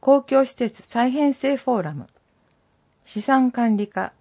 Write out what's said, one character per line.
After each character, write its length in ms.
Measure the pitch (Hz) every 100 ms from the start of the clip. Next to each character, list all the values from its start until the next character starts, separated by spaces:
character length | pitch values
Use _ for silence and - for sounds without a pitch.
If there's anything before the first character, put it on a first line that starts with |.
公 220 | - 277
共 220 | 269 269
施 100 | 262
設 280 | - 233 -
再 300 | - 233 247
編 200 | 269 285
成 240 | 269 269 269
フ 200 | - 233
ォ 20 |
ー 40 |
ラ 100 | 165
ム、 160 | 143 - _ _ _ _ _ _ _ _ _
資 180 | - 214
産 300 | 214 269 254
管 240 | 240 233 208
理 100 | 208
課。 260 | - 190 _